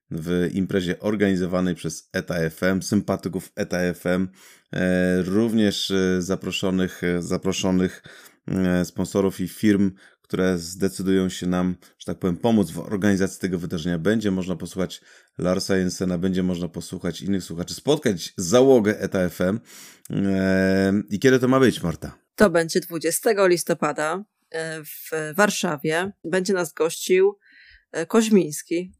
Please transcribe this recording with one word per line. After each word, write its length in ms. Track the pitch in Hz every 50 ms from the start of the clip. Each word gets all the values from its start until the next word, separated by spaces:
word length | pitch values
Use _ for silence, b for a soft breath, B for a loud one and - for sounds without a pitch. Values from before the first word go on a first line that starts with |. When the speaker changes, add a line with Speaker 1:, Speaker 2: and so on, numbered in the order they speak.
| _ -
Speaker 1:
w 380 | 87 82 78 85 87 87 87 82 -
imprezie 460 | 98 92 90 - 98 90 85 90 -
organizowanej 760 | - 104 110 101 104 98 98 87 92 85 90 90 92 92 87
przez 340 | - - 82 - - - _ -
Eta 220 | 95 87 - 87
F 280 | 87 80 80 - - 92
M, 200 | 92 95 95 87
sympatyków 680 | - 113 101 - - 98 92 - 95 85 92 - - -
Eta 240 | - 104 - 92 87
F 240 | 90 90 85 - -
M, 240 | 90 90 92 95 92 B B B B B B B B -
e, 480 | 90 90 90 92 90 90 90 90 92
również, 720 | 90 90 95 107 117 117 107 113 107 101 90 - - -
e, 300 | 98 95 92 92 92 92
zaproszonych, 800 | 87 87 95 87 - 92 90 - - 95 92 95 92 90 - - -
e, 180 | 90 87 87
zaproszonych, 800 | 85 82 90 90 - 95 92 - - 95 92 92 92 92 - - - B B B B B B B B -
e, 380 | 95 95 92 90 90 90 87
sponsorów 540 | - - - 92 - - 101 95 95 92 -
i 80 | 92 85
firm, 440 | - - - 107 101 98 101 98 95 b b b b b
które 360 | b - - 90 92 92 92 85
zdecydują 720 | 82 85 92 95 95 95 - - 95 95 95 95 95 92
się 180 | 92 - 90 90
nam, 280 | 90 90 90 92 90 - b b b b
że 80 | -
tak 140 | - 82 -
powiem, 180 | - 92 87 -
pomóc 340 | - 120 113 107 98 80
w 80 | 82 85
organizacji 600 | - - 107 95 95 104 98 90 98 92 - -
tego 200 | - 92 90 87
wydarzenia. 380 | 87 80 92 85 76 87 87 85
Będzie 340 | 80 98 110 113 107 101
można 240 | 92 95 90 92 90
posłuchać 460 | 82 90 85 - 95 90 82 - - b b b b b b b -
Larsa 400 | 87 90 92 95 - - 98 95
Jensena, 400 | 92 92 85 - 95 90 90 85
będzie 260 | 90 95 92 92 92
można 240 | 92 90 85 87 82
posłuchać 540 | - 87 - - - 87 - 90 80 -
innych 220 | - 92 98 92 -
słuchaczy, 300 | - 82 85 90 - -
spotkać 600 | - - 135 151 151 - 123 98 82 - - - -
załogę 640 | 92 82 104 123 131 135 131 120 104 107 104 -
Eta 200 | 98 92 - 98
F 220 | 90 87 - -
M. 180 | 90 92 101 117 - B B B B B B B B -
E, 920 | - 98 101 98 95 95 95 95 95 95 95 95 95 95 95 98 98 104 - -
i 100 | 101 92
kiedy 200 | - 131 131 127
to 80 | 127 123
ma 120 | 131 135
być, 240 | 135 110 92 - -
Marta? 340 | 85 78 - - - - _ _ _ _
Speaker 2:
To 140 | - 214 202
będzie 300 | 160 170 165 165 - 185
dwudziestego 680 | - - 165 160 156 160 165 - - 240 214 196 196 185
listopada, 760 | 175 165 - - 170 - 160 151 143 - 151 156 170 190 208 _ _ _ _ _
e, 320 | - 160 160 160 156 160 147
w 280 | - - - - - 160 156 156 151 151
Warszawie. 760 | 185 208 202 208 - - 175 156 139 - 156 156 170 185 196 - _ -
Będzie 300 | 165 170 185 185 185 196
nas 200 | 180 175 160 -
gościł, 640 | - 156 170 - - - - 190 185 190 202 208 _ b b b b b b b b b b
e, 140 | - 156 165
Koźmiński. 880 | - - 226 226 220 220 190 160 151 147 - - - 165 170 180 185 - _